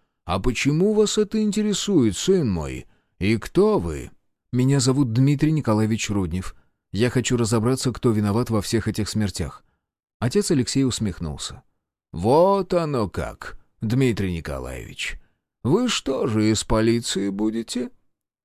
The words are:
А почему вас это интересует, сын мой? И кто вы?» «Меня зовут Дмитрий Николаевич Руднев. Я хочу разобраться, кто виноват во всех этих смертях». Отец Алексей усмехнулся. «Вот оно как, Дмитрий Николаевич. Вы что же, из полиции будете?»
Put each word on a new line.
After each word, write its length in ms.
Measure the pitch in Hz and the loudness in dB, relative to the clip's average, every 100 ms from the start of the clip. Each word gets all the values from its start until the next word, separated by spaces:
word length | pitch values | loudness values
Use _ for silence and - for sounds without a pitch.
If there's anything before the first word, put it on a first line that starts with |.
| _ _ - | _ _ -6
А 140 | 92 | -2
почему 540 | 123 123 139 151 196 | -2 0 0 2 2
вас 240 | 214 208 - | 4 2 2
это 240 | 208 220 | 0 0
интересует, 760 | 214 202 214 196 - 185 113 92 | 0 0 0 -2 2 4 4 2
сын 320 | - 190 135 | 2 2 2
мой? 360 | 87 71 65 - _ _ - | 0 -4 -8 -14 _ _ -4
И 200 | 95 113 | 0 0
кто 420 | - - 208 202 | 0 2 4 2
вы?» 320 | 85 73 - - _ _ _ | -2 -6 -8 -16 _ _ _
«Меня 280 | 120 127 139 | 0 2 4
зовут 340 | 123 131 135 | 4 2 2
Дмитрий 380 | 110 135 143 151 | 4 4 4 2
Николаевич 580 | 156 120 107 110 110 - | 2 2 2 2 0 -2
Руднев. 460 | 101 92 90 92 - _ _ _ | -2 -2 -4 -8 -12 _ _ _
Я 180 | 92 120 | -2 0
хочу 280 | 135 120 123 | 0 0 0
разобраться, 540 | 113 117 110 131 135 | 2 0 0 0 -2
кто 200 | 113 123 | -2 0
виноват 380 | 107 104 104 120 | 2 2 0 0
во 120 | 110 | -2
всех 260 | - 113 110 | 0 -2 -2
этих 200 | 104 104 | -4 -4
смертях». 540 | 110 104 - 76 - _ _ _ _ _ _ | -2 -4 -4 -8 -10 _ _ _ _ _ _
Отец 320 | 143 202 202 | -2 0 2
Алексей 320 | 160 117 135 | 0 0 0
усмехнулся. 800 | 131 - 107 82 82 69 - - - _ _ _ _ | 0 0 -4 -6 -8 -8 -10 -14 -20 _ _ _ _
«Вот 600 | - 98 143 185 196 180 | -4 2 4 4 2 0
оно 360 | 175 160 139 101 | -2 0 -2 -2
как, 500 | - 80 - - - _ _ | -4 -8 -10 -16 -16 _ _
Дмитрий 520 | 110 123 131 98 95 | -2 2 2 0 -2
Николаевич. 840 | 87 73 69 64 64 55 - - - - _ _ _ | -4 -6 -8 -10 -12 -14 -12 -10 -10 -16 _ _ _
Вы 260 | 113 180 247 | 0 2 2
что 380 | - - 262 135 | -2 -4 -2 0
же, 220 | 110 107 | 2 2
из 140 | 110 | 0
полиции 680 | - 113 113 117 117 95 - | 0 2 2 2 0 -4 -4
будете?» 600 | 98 107 220 226 247 247 - _ _ _ _ | -2 -2 -2 -6 -6 -8 -10 _ _ _ _